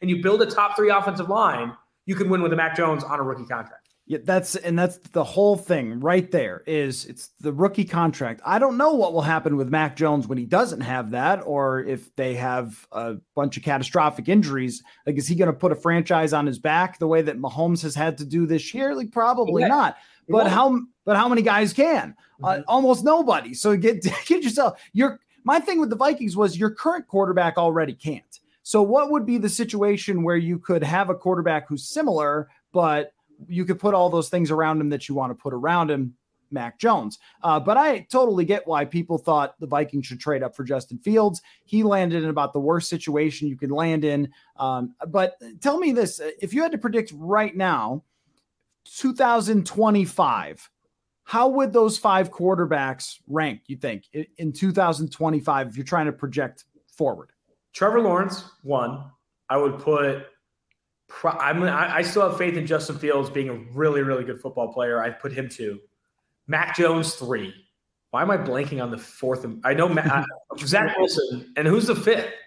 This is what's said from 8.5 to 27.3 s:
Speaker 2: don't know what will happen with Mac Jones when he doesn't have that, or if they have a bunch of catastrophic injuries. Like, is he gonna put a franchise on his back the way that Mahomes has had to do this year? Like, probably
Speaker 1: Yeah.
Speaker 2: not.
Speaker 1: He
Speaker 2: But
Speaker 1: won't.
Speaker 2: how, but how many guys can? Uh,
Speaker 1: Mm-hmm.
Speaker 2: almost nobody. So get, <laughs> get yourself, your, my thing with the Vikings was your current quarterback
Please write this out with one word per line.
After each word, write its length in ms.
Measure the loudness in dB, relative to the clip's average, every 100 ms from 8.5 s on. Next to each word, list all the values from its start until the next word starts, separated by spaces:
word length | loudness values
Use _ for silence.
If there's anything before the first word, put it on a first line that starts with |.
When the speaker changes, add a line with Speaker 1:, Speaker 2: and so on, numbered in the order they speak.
| 2
Speaker 2:
don't 160 | 2 4
know 180 | 2
what 180 | 4 2
will 80 | 0
happen 360 | 0 0 0 0
with 120 | 0
Mac 280 | 0 0 0
Jones 320 | 0 0 -2
when 100 | -6
he 80 | 0
doesn't 340 | 2 2 -2
have 300 | -6 -6 -4
that, 320 | -2 0 0
or 360 | 0 0 0 0
if 340 | -4 -6 -8
they 200 | -6 -4
have 520 | -2 -4 -4 -6 -12 -12
a 240 | -8 -8 -8 _
bunch 220 | -4 -4 -4
of 80 |
catastrophic 640 | -2 -2 0 2 0 0 2
injuries. 540 | 2 2 -2 -4 -8 -16 _ -4
Like, 100 | -4
is 100 | -2
he 80 |
gonna 180 | 2 2
put 200 | 2 0
a 40 | 0
franchise 560 | 0 0 2 2 2
on 140 | 2 0
his 140 | -2
back 400 | 0 2 0 -2
the 80 | 2
way 120 | 2
that 160 | 2 -2
Mahomes 460 | -6 -2 0 0
has 140 | -2 -2
had 200 | -2 -4
to 60 |
do 220 | -4 -2 0
this 260 | 0 -2
year? 220 | -4 -2
Like, 160 | -2 -4
probably 520 | 0 2 2 2 2
Speaker 1:
Yeah. 60 | 4
Speaker 2:
not. 280 | 4 2 -2 -18 _ 0
Speaker 1:
He 60 |
Speaker 2:
But 120 | 2
Speaker 1:
won't. 60 | 4
Speaker 2:
how, 300 | 4 4 2 -2 _
but 120 | 0 2
how 120 | 4
many 140 | 4
guys 320 | 4 4 2
can? 400 | 4 4 4 -2 -12 _ _
Uh, 40 | -2
Speaker 1:
Mm-hmm. 140 | -2 2
Speaker 2:
almost 340 | 4 4 4
nobody. 520 | 6 4 4 2 0
So 220 | -2 2 4
get, 260 | 4 2
<laughs> 240 | -2 -4 0
get 180 | 2
yourself, 340 | 2 2 0 0 -6
your, 260 | 2 2 0 _ _
my 160 | 0 0
thing 220 | 2 0
with 100 | 0
the 60 | 2
Vikings 400 | 2 2 -4 0
was 200 | 0 2
your 140 | -2
current 380 | 0 -2 -2 -2
quarterback 480 | 0 2